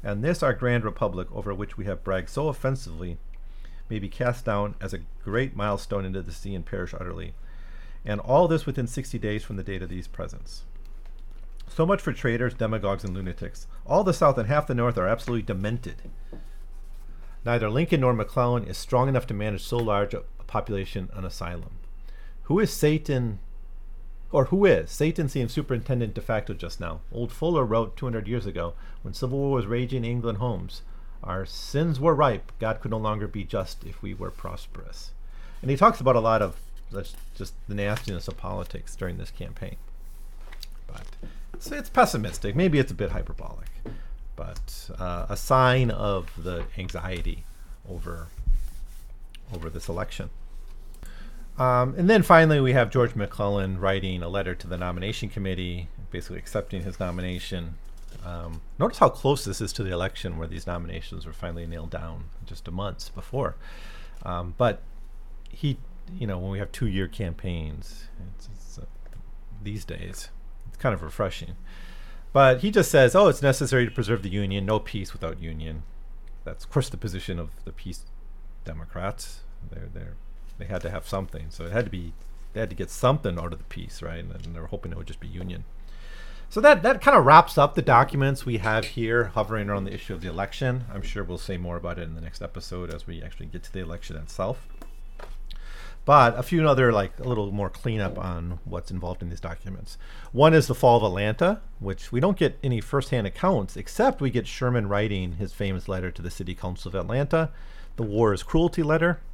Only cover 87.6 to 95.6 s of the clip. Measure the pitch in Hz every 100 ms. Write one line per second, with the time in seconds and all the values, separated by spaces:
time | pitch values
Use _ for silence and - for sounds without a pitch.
87.6 | 143 - 147 120 135 143 135 131 131 113
88.6 | 110 110 110 - 113 117 110 113 104 110
89.6 | 101 101 95 98 - 92 87 80 101 -
90.6 | 131 127 117 101 - 107 90 101 - 92
91.6 | 87 87 85 85 82 80 80 - 87 85
92.6 | - 90 85 80 - 82 78 - 82 90
93.6 | - 95 85 85 - 78 76 - 95 127
94.6 | - - - - - - - - - -